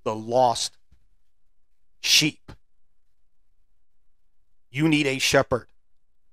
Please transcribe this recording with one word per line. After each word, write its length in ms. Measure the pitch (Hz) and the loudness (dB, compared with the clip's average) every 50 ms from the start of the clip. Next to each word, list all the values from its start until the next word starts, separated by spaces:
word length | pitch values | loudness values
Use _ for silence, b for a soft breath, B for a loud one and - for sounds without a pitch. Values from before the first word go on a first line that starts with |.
| - | -8
the 120 | 120 110 | -6 -6
lost 640 | 110 110 113 117 127 127 123 117 - - - - - - - - - - - - - - - - - - - - - - - - - - - - - | -6 -6 -2 0 2 2 2 0 -2 -4 -8 -10 -14 -20 -20 -20 -20 -20 -20 -20 -20 -20 -20 -20 -20 -20 -20 -20 -20 -20 -20 -20 -20 -20 -20 -18 -8
sheep. 520 | - - - - 151 151 - - - - - - - - - - - - - - - - - - - - - - - - - - - - - - - - - - - - - - - - - - - _ - - - - | -2 0 2 2 2 0 -2 -6 -14 -20 -20 -20 -20 -20 -20 -20 -20 -20 -20 -20 -20 -20 -20 -20 -20 -20 -20 -20 -20 -20 -20 -20 -20 -20 -20 -20 -20 -20 -20 -20 -20 -20 -20 -20 -20 -20 -20 -20 -20 _ -20 -20 -20 -12
You 180 | - 131 156 160 | -6 -2 0 2
need 200 | 156 147 151 139 | 2 2 2 0
a 120 | 135 135 | -2 -2
shepherd. 480 | - - - 139 131 - - 113 - - - - - - - - - - - - - - | 0 2 2 2 2 2 -2 -4 -4 -8 -20 -20 -20 -20 -20 -20 -20 -20 -20 -20 -20 -20